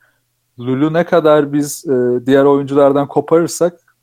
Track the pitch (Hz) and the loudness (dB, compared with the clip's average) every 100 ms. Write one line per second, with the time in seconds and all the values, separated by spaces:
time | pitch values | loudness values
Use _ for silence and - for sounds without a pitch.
0 | _ _ _ _ _ - 123 131 156 160 | _ _ _ _ _ -10 -6 -2 0 -2
1 | 175 175 156 151 143 147 147 - 165 127 | 0 0 2 2 2 -2 -4 -8 -4 -2
2 | 123 123 123 139 143 139 139 139 139 139 | 0 -2 0 2 2 0 0 2 2 2
3 | 139 151 147 165 165 - 175 175 _ _ | 0 -4 0 0 0 -2 -4 -4 _ _